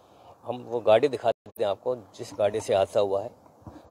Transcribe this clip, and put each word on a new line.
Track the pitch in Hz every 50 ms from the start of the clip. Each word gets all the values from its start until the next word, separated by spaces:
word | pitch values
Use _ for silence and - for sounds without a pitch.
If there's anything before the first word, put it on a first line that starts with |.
| _ _ _ - - - - _ -
हम | 117 123 123
वो | 120 113 117 120
गाड़ी | 104 107 107 113 135 147
दिखा | 123 107 - 117
देते | - _ - 107 - - 113
हैं | 101
आपको | 98 - - 123 127
जिस | 120 98 - - - 98 - 101 104
गाड़ी | 104 101 104 110
से | - - 110
हादसा | 95 95 - - 113
हुआ | 101 98 98 98
है। | 104 120 - - - - _ _ - - - - - -